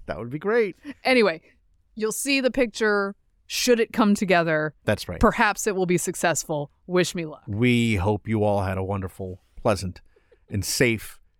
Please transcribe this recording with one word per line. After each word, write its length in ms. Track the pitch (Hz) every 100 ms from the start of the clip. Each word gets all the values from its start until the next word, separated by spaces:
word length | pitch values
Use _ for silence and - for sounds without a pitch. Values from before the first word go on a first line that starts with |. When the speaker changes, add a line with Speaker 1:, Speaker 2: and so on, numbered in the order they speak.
| -
Speaker 1:
That 100 | 71
would 120 | 117
be 80 | 147
great. 380 | 190 233 208 - 294 262
Speaker 2:
Anyway, 380 | 254 254 202 160 - _ _ _ _
you'll 160 | - 214
see 280 | 214 277 277
the 100 | 254
picture 640 | 247 247 - 220 208 196 202 _ _ _
should 340 | - - 233
it 120 | 226
come 220 | - 214
together. 600 | 202 190 175 165 156 151 -
Speaker 1:
That's 240 | - 104 -
right. 100 | 82
Speaker 2:
Perhaps 460 | 220 - 220 196 -
it 100 | 190
will 80 |
be 140 | 180 175
successful. 720 | - 175 180 151 - 151 143 _ -
Wish 280 | 180 170
me 120 | 185 160
luck. 160 | 147 -
Speaker 1:
We 500 | 101 123 120 117 104
hope 300 | 95 104 -
you 140 | 110
all 180 | 104 101
had 160 | 95 95
a 40 |
wonderful, 580 | 95 98 92 - 95 90 _ -
pleasant, 400 | 120 98 92 85 _ _ _ _ _
and 160 | 101
safe 560 | 90 - 127 110 - - _ _